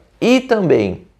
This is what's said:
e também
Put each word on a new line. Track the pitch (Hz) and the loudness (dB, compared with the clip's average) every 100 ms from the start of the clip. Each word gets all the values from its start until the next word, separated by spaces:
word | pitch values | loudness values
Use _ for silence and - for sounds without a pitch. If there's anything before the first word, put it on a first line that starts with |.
| _ _ | _ _
e | 214 254 | 0 0
também | 254 220 175 127 101 87 - _ | 0 -2 0 0 0 -6 -16 _